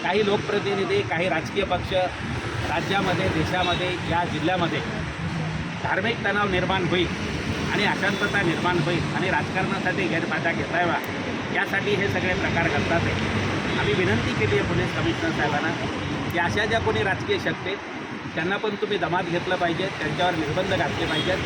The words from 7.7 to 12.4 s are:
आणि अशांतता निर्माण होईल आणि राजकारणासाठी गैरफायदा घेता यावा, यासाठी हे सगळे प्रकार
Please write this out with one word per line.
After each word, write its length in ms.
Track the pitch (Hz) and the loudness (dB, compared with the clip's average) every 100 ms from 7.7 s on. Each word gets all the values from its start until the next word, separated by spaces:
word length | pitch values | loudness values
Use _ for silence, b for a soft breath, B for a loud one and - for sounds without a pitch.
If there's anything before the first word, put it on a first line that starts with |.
आणि 120 | 160 202 | 0 2
अशांतता 560 | 151 190 196 202 202 | 2 0 0 0 2
निर्माण 380 | 185 156 180 175 | 2 2 2 2
होईल 220 | 156 175 - - | 2 0 0 -2
आणि 140 | 185 | 0
राजकारणासाठी 760 | 151 - 185 185 190 185 185 185 | 0 0 -2 0 0 0 0 0
गैरफायदा 440 | 165 160 156 165 | 0 0 0 0
घेता 280 | 160 - 165 | 0 -2 0
यावा, 160 | 175 147 - - - - - 180 | 2 0 -2 -6 -4 -4 -2 -2
यासाठी 360 | 185 196 196 | 0 0 2
हे 160 | 202 196 | 2 2
सगळे 260 | 185 175 | 0 0
प्रकार 340 | 185 | 0